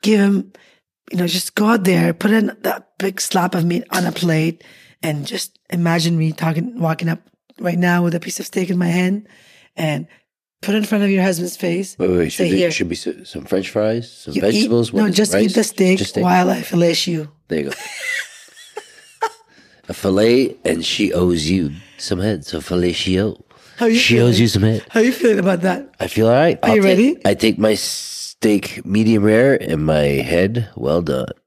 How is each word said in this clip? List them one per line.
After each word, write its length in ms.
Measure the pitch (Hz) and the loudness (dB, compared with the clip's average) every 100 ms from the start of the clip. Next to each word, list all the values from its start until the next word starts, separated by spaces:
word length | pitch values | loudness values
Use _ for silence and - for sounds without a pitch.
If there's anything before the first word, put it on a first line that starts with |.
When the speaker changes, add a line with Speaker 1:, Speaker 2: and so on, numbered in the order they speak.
Speaker 1:
give 180 | 208 214 | 2 2
him, 320 | 202 196 - _ _ _ _ _ _ | 4 2 -2 _ _ _ _ _ _
you 60 | 180 | -4
know, 80 | 170 | -2
just 260 | 175 - | -2 -6
go 140 | - 208 | -2 2
out 160 | 233 | 2
there, 280 | 185 175 170 | 2 2 2
put 200 | 170 202 | 0 0
in 260 | 220 214 - | 2 0 -4
that 360 | - - _ _ | -6 -6 _ _
big 240 | 190 190 | -6 -4
slab 320 | - 190 180 | -2 0 0
of 120 | 180 170 | 0 0
meat 180 | 175 - | -2 -2
on 160 | 185 175 | -2 -2
a 40 | |
plate, 520 | - 175 156 160 165 - - _ _ | -2 0 2 0 -4 -16 -20 _ _
and 240 | 165 151 139 | -6 -6 -6
just 300 | - - _ _ | -8 -10 _ _
imagine 480 | 180 170 170 165 165 | -2 0 0 0 0
me 140 | 160 | 0
talking, 480 | 156 160 160 247 233 | -2 -4 -2 -4 -4
walking 280 | 165 160 165 | -4 -2 -4
up 120 | 165 _ _ _ - | -6 _ _ _ -8
right 180 | 180 170 | -4 0
now 260 | 180 175 | 2 2
with 120 | 175 170 | 0 -2
a 40 | |
piece 200 | - - | -6 -12
of 60 | - | -6
steak 240 | - 180 | -6 -2
in 60 | 175 | -2
my 80 | 175 | 0
hand, 400 | 175 180 202 - _ _ _ _ - | 0 0 -2 -8 _ _ _ _ -6
and 320 | 160 147 160 _ _ _ _ _ | -4 -4 -8 _ _ _ _ _
put 100 | - | -4
it 60 | 208 | -2
in 40 | |
front 200 | 214 214 | 0 0
of 60 | 202 | 0
your 100 | 196 | 2
husband's 340 | 185 170 175 - | 2 0 -6 -6
face. 400 | 180 170 196 - | -4 -4 -6 -4
Speaker 2:
Wait, 100 | - | 0
wait, 80 | 90 | 2
wait. 120 | - | 0
Speaker 1:
Say, 140 | - 180 | 0 0
Speaker 2:
Should, 40 | |
be, 60 | 190 | 2
Speaker 1:
"Here." 140 | 175 | 0
Speaker 2:
should 180 | 156 92 | -2 -4
be 60 | - | -6
s-, 340 | - - - | -8 -10 -12
some 160 | - - | -14 -4
French 240 | 95 98 | -4 -2
fries, 420 | 110 107 113 117 | -2 -2 -2 -6
some 220 | - - | -16 -8
Speaker 1:
You 60 | 73 | -2
eat, 60 | 104 | 0
Speaker 2:
vegetables, 400 | 208 220 120 113 | 2 2 2 0
Speaker 1:
no, 120 | - | 0
Speaker 2:
what, 100 | 214 | 0
Speaker 1:
just 200 | 180 214 202 | 2 0 2
Speaker 2:
rice? 100 | 220 | 2
Speaker 1:
eat 20 | |
the 100 | 190 | 2
steak 360 | 208 - 185 190 | -2 2 2 2
Speaker 2:
Just 100 | 196 | 0
steak? 120 | - | -2
Speaker 1:
while 260 | 180 185 180 | 2 2 2
I 140 | 190 | 0
fillet 320 | - 175 170 170 - | -2 0 2 2 -2
you. 260 | 165 151 _ _ | -6 -8 _ _
Speaker 2:
There 100 | 80 | -6
you 100 | 69 | -4
go. 60 | - | -10
<laughs> 40 | - - 554 539 - - - - - - - - - _ 453 - _ _ _ _ - | -14 -10 -8 -8 -8 -16 -20 -20 -18 -18 -18 -20 -20 _ -8 -8 _ _ _ _ -14
A 40 | |
fillet, 640 | - 98 95 113 123 127 - 85 | -4 0 2 4 4 2 -2 -4
and 200 | 85 82 | -2 -4
she 260 | - 104 | -2 -2
owes 340 | 87 90 85 78 | 2 2 0 0
you 220 | 95 78 78 - - | 0 -2 -6 -18 -16
some 220 | - 90 | -8 -4
head. 260 | 104 95 71 | -2 -4 -6
So 140 | 82 | -10
fellatio. 840 | - 90 87 82 - 92 104 - - - - - | -4 -2 0 -2 -2 0 0 -4 -16 -20 -20 -2
Speaker 1:
How 80 | 240 | 0
you 100 | 226 | 2
Speaker 2:
She 220 | 226 117 | 2 4
owes 160 | 120 101 | 4 4
Speaker 1:
feeling? 60 | |
Speaker 2:
you 60 | 117 | 4
some 140 | 104 | 4
head. 220 | 107 110 - | 2 0 -2
Speaker 1:
How 100 | 226 | 0
you 120 | 233 | 2
feeling 280 | 247 247 202 | 2 0 2
about 220 | 185 175 | 0 0
that? 340 | 185 180 277 _ | -2 -4 -8 _
Speaker 2:
I 80 | 92 | -6
feel 200 | - 110 | 0 4
all 60 | 123 | 4
right. 240 | 165 - | 2 2
Speaker 1:
Are 80 | - | 2
Speaker 2:
I'll 60 | 220 | 4
Speaker 1:
you 60 | |
Speaker 2:
take, 60 | 190 185 | 4 4
Speaker 1:
ready? 200 | 247 339 - | 2 2 -2
Speaker 2:
I 80 | |
take 240 | 101 110 101 | 2 2 2
my 160 | 110 104 | 2 0
steak 1120 | - - - - - - 113 104 - - - | -4 -10 -12 -14 -16 -2 2 2 -2 -12 -2
medium 380 | 101 110 110 | 2 4 4
rare 320 | 104 107 135 127 | 4 4 4 2
and 300 | - 78 78 | 0 -2 0
my 180 | 76 | 2
head 680 | 73 69 64 85 95 117 107 - | 2 0 0 0 2 0 -6 -6
well 260 | 62 82 | -2 -2
done. 280 | 85 65 64 - | 0 -4 -6 -12